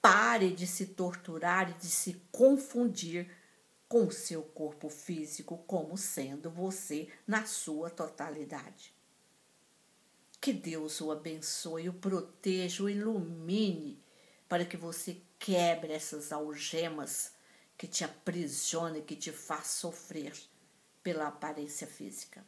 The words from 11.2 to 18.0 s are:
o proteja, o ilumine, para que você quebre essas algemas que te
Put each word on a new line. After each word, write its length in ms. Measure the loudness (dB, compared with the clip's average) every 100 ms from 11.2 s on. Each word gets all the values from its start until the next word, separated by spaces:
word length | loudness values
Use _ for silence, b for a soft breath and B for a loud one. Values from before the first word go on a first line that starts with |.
| -4 -6 -4 -4 -4 -4 -4
o 60 |
proteja, 880 | -2 0 0 -2 -4 0 2 0 0
o 60 | 0
ilumine, 1080 | 2 2 0 -2 -4 0 2 4 2 -4 -10 B B B B _
para 180 | 0
que 120 | 0 -4
você 400 | -6 -6 -6 -8 -14 _
quebre 540 | 2 6 6 4 0
essas 400 | -4 -4 -6 -4
algemas 1000 | -4 -4 -4 -4 0 0 -2 -4 -2 -4 B B B B _
que 80 | -4
te 180 | -2